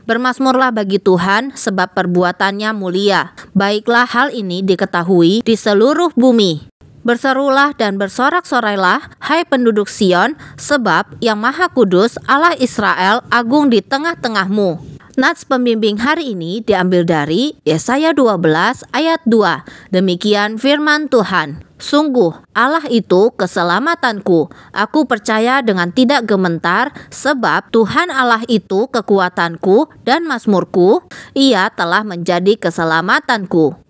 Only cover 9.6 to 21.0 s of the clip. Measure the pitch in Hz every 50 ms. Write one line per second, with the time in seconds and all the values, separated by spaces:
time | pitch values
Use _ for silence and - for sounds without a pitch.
9.6 | 247 233 220 208 202 - - - 214 185 175 175 196 254 311 - - - - -
10.6 | - - 285 277 226 190 160 175 208 - - - - 226 214 208 214 247 277 339
11.6 | 370 339 - - 202 190 180 180 208 233 - - - - 254 285 330 349 330 262
12.6 | 254 - - - 208 185 175 156 185 190 214 247 - - - 240 240 226 262 302
13.6 | 294 277 233 202 - - 269 269 302 339 - - - 240 220 202 180 190 202 214
14.6 | 202 180 156 - - - 143 - - - - 269 254 311 339 - - - 269 254
15.6 | 247 240 226 220 214 214 208 208 233 277 311 339 311 262 208 180 165 165 185 233
16.6 | 220 - 196 185 180 185 185 175 170 170 170 151 147 147 160 208 262 302 - _
17.6 | - 151 160 165 - - 247 285 311 320 330 285 262 226 202 170 175 156 156 160
18.6 | 185 220 262 - - - - 254 311 330 330 320 - 233 233 220 202 175 156 -
19.6 | - - - - - - 185 180 196 185 180 175 - 208 208 202 208 214 220 220
20.6 | 254 277 285 294 302 302 294 302